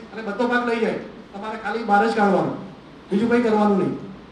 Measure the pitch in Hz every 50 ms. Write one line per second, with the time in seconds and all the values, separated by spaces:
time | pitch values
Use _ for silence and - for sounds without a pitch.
0 | - - 196 214 220 202 196 - 247 240 247 240 240 240 226 226 214 180 - -
1 | - - - - - - - 196 208 220 226 220 - 208 220 233 226 208 202 202
2 | 214 226 - 220 202 196 190 175 - 131 - - - - - - - - - -
3 | - - 196 208 233 226 233 240 233 220 214 208 208 208 196 185 160 139 - -
4 | - - - - - -